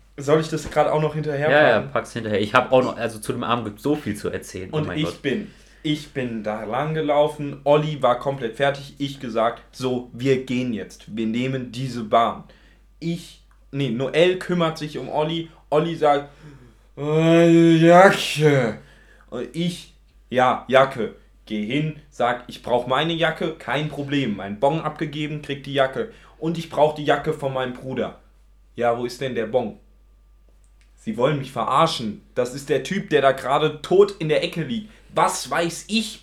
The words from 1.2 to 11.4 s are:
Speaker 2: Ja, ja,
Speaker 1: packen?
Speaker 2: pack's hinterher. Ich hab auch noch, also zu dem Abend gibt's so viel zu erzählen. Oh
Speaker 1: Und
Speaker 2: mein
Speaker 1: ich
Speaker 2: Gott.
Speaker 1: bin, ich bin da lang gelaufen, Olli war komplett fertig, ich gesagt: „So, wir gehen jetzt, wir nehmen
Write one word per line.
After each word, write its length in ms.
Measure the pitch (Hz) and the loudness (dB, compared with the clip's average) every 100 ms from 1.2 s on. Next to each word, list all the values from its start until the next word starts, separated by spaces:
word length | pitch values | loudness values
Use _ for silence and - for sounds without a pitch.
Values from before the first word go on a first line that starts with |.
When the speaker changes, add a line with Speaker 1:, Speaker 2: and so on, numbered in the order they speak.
| 151 139 147 | -4 -2 2
Speaker 2:
Ja, 180 | 143 147 | 6 6
ja, 120 | 110 | 4
Speaker 1:
packen? 120 | 107 | 0
Speaker 2:
pack's 220 | 117 - | -4 -6
hinterher. 260 | 123 110 104 | -6 -2 0
Ich 140 | 104 | 2
hab 180 | 127 123 | 2 4
auch 100 | 131 | 4
noch, 140 | 123 - | 2 0
also 240 | 117 110 | -6 -6
zu 140 | - | -8
dem 100 | 120 | -6
Abend 220 | 113 120 110 | -2 -2 -4
gibt's 180 | 101 | -6
so 140 | 139 151 | -4 -2
viel 180 | 110 101 | -4 -6
zu 140 | - | -6
erzählen. 400 | 92 - 95 95 | -8 -10 -12 -8
Oh 60 | - | -6
Speaker 1:
Und 100 | 92 | -4
Speaker 2:
mein 100 | 90 | -4
Speaker 1:
ich 40 | |
Speaker 2:
Gott. 180 | 160 - | -4 -4
Speaker 1:
bin, 300 | 143 214 208 - - _ | -4 -4 -6 -14 -20 _
ich 320 | - 147 - | -6 -6 -6
bin 300 | - 123 113 | -8 -6 -6
da 200 | 104 107 | -6 -6
lang 300 | 107 120 151 | -6 -4 -4
gelaufen, 680 | 156 147 147 147 151 143 143 - | -2 0 2 2 0 -10 -4 2
Olli 360 | 147 156 147 | 2 2 0
war 180 | 120 120 | 2 2
komplett 360 | - 139 117 - | -2 -4 -6 -2
fertig, 380 | 139 139 - - | -2 -2 -8 -8
ich 200 | 139 135 | -8 -6
gesagt: 420 | 123 110 113 117 - | -6 0 0 -2 -10
„So, 360 | - 127 127 123 | -8 -4 -4 -6
wir 320 | 117 131 131 131 | -4 0 0 0
gehen 260 | 123 127 | -2 -2
jetzt, 420 | 107 92 - - | -4 -8 -14 -12
wir 140 | 104 113 | -6 -4
nehmen 460 | 113 | -2